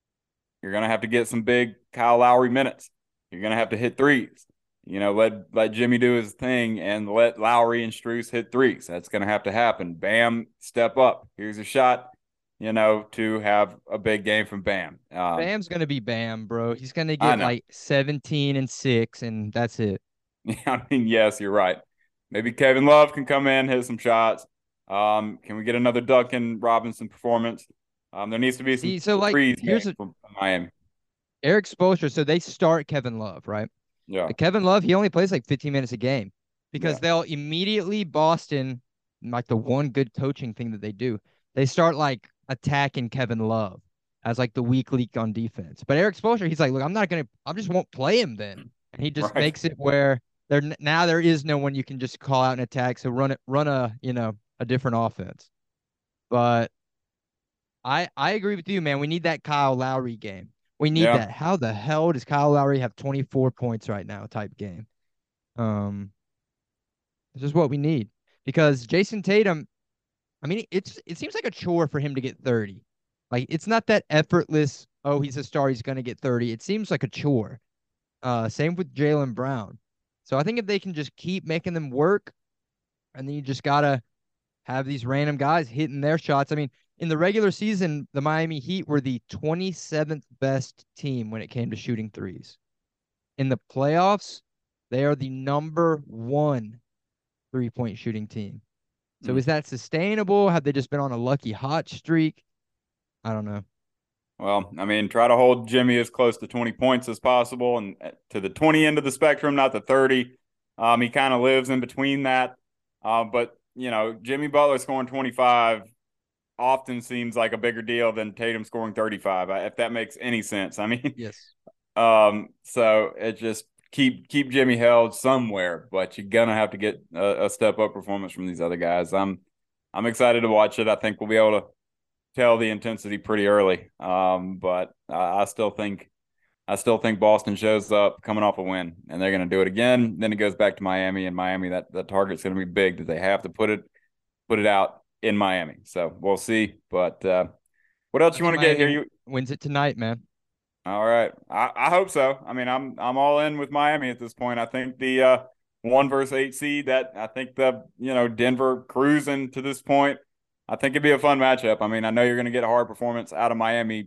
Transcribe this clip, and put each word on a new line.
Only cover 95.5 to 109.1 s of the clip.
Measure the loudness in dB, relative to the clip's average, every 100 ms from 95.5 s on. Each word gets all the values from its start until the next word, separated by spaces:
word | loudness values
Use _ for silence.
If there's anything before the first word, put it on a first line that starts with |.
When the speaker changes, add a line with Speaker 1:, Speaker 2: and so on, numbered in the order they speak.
| -4 -4 0 0 0 -6
Speaker 2:
one | -12 -4 0 0 0 -4 -16 _ _ _ _ _ _ _
three-point | -6 -4 -4 -8 -6
shooting | -8 -8 -10
team. | -10 -12 -14 _ _ _ _ _ _
So | -2
Speaker 1:
Mm. | -2
Speaker 2:
is | 0
that | -2 -4
sustainable? | -12 -6 -2 -2 -2 2 4 4
Have | 4
they | 2
just | -2 -2
been | -4
on | -4
a | -2
lucky | -2 -2 -2
hot | -8 -4 -4 -6
streak? | -14 0 2 2 -2 _ _ _ _ _ _ _ _
I | -8
don't | -6
know. | -6 -10 -12 _ _ _ _ _ _ _
Speaker 1:
Well, | -2 -2 -2 -8
I | -2
mean, | 0 0
try | 2 4
to | 6
hold | 6 4 2
Jimmy | 2 4 2
as | 0
close | 2 2 2
to | -6
twenty | -4 -4
points | 0 0 0 -2
as | -4
possible | 2 2 2 -2 -2 -2
and, | -4 -12
uh, | -16 -18 _
to | -8
the | -8
twenty | 0 2 4 4
end | 2
of |
the | -2